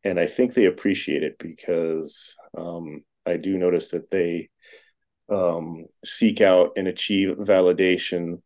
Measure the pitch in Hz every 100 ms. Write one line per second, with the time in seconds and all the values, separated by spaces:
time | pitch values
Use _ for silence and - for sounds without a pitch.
0 | 101 87 87 - 127 - 120 - 101 92
1 | - 76 76 - 85 78 - 82 82 80
2 | 78 - - - - 82 85 85 82 76
3 | _ _ - 85 92 95 90 87 - 85
4 | - 95 85 85 80 _ _ - _ _
5 | _ _ _ 101 90 85 82 82 82 _
6 | - - 113 110 101 92 87 - 95 90
7 | - 101 98 - 101 95 92 90 92 90
8 | - 90 85 87